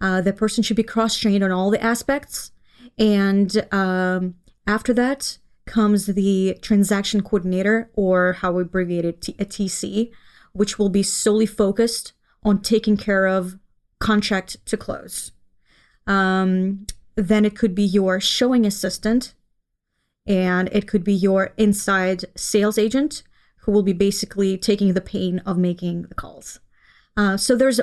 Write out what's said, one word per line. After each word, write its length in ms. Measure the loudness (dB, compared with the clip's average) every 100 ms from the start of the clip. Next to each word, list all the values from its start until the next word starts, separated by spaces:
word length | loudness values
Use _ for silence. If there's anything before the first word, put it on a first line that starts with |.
uh, 200 | -2 0
the 120 | 0
person 300 | 0 -2 0
should 120 | 0 0
be 80 |
cross-trained 600 | 0 0 0 0 0 2
on 80 | 2
all 180 | 0 0
the 120 | 0
aspects. 680 | 0 -2 -2 -4 -6 -12 -14 -18 _ -20 -10 0
And, 680 | 2 4 2 2 2 0 -2
um, 640 | -2 0 0 0 -2 -4 -8 _ _ -4
after 240 | -2 0
that 440 | 0 0 -2 -8 -12 _ _ -6
comes 420 | 0 2 2 0
the 500 | 0 0 2 0 -2
transaction 600 | 0 2 4 0 0 -2
coordinator, 720 | 0 -2 0 0 0 0 -2
or 400 | -2 2 2 2
how 180 | 0 -2
we 100 | -2
abbreviate 420 | -2 -2 -2 -2 -4
it, 160 | -6
T-, 140 | -10 -8
a 60 | -8
T 220 | -6 -6
C, 440 | -6 -6 -4 -4 -8 -20 _ _
which 260 | -4 -4 -2
will 100 | 0
be 140 | 0
solely 420 | -2 -2 0 2 0
focused 640 | 0 0 0 -2 -2 -12 -20 _ _
on 180 | 0 0
taking 340 | 2 0 2 0
care 280 | 2 2 2
of 320 | 0 -4 -10 _ _ _ -6
contract 640 | 0 0 0 -2 -4 -12 -8
to 100 | -8
close. 540 | -6 -12 -12 -12 -12 -18 _ _ _ _ _ _ -2
Um, 800 | 0 2 2 2 2 0 -4 -10 -18 -8 -4
then 300 | 2 2 2
it 100 | 2
could 180 | 0
be 100 | 2
your 360 | 2 2 2 0
showing 460 | -2 0 2 4 2
assistant, 680 | 0 -6 -4 -2 0 -2 _ _ _ _ _ _ _ _ _ -2
and 420 | 0 2 0 0
it 160 | -2 -2
could 160 | -2
be 100 | 0
your 400 | 2 2 2 0 2
inside 680 | 2 2 0 0 0 -2 -8 -10
sales 420 | -2 0 2 2
agent, 460 | 0 0 -2 -6 -18 _ _ _
who 100 | 0
will 100 | 2
be 120 | 2
basically 640 | 2 0 -2 -6 -2 -2 0
taking 360 | 0 2 2
the 80 | 0
pain 380 | -4 -4 -4 -4
of 180 | -4 -2
making 460 | -2 -2 -6 -6
the 100 | -10 -14
calls. 440 | -14 -16 -20 -20 _ _ _ _ _ -2
Uh, 200 | 0 2
so 180 | 2 2
there's 240 | 2 2